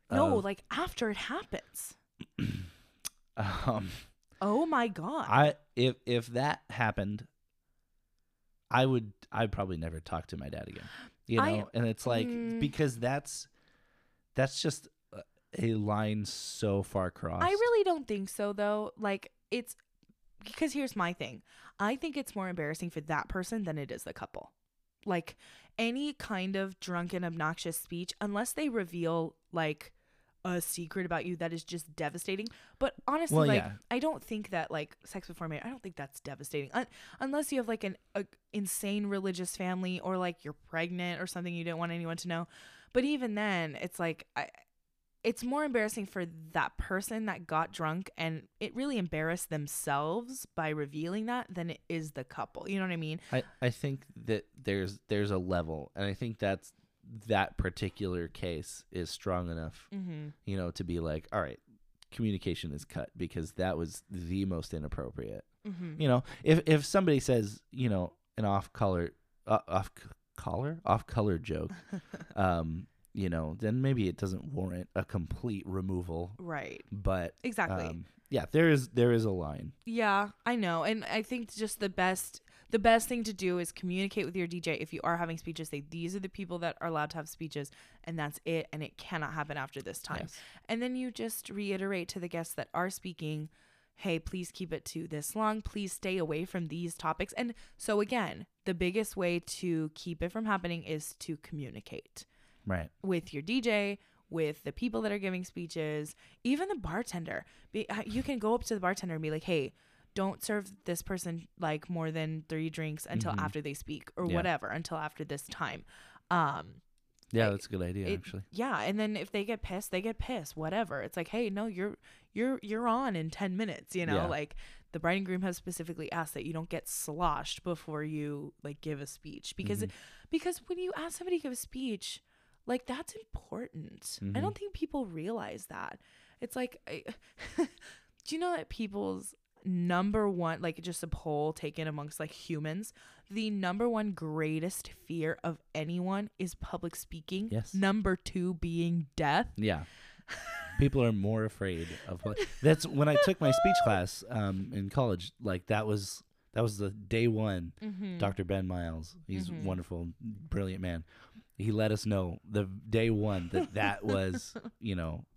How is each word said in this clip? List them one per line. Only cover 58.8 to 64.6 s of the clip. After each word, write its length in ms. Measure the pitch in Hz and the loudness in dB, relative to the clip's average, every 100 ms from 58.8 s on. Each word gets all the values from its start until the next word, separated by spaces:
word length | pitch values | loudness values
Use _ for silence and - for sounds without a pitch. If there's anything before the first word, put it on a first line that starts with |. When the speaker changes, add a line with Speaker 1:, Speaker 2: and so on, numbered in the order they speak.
| - | -8
Speaker 2:
is 180 | 92 82 | -4 -4
strong 400 | - 101 90 87 | -4 0 0 0
enough, 380 | 80 78 - - 196 | -2 -6 -8 -10 -8
Speaker 1:
Mm-hmm. 320 | 180 151 147 - - | -6 -6 -8 -8 -4
Speaker 2:
you 120 | 95 | -2
know, 140 | 87 | -2
to 120 | - | -2
be 160 | 90 85 | -2 0
like, 300 | 80 78 - | 0 -2 0
"All 80 | 104 | 0
right, 160 | 76 - _ - _ - - | 0 -4 _ -20 _ -20 -12
communication 640 | - 110 98 95 85 82 | -2 0 2 0 -2 -4
is 100 | 71 | -6
cut," 280 | - - - - | -6 -6 -6 -4
because 380 | 87 - 80 | -4 -2 -4
that 240 | - 92 82 | 0 0 0
was 260 | 82 - - | -2 -6 -8
the 340 | 92 85 95 | -6 -2 0
most 300 | 98 82 | 2 0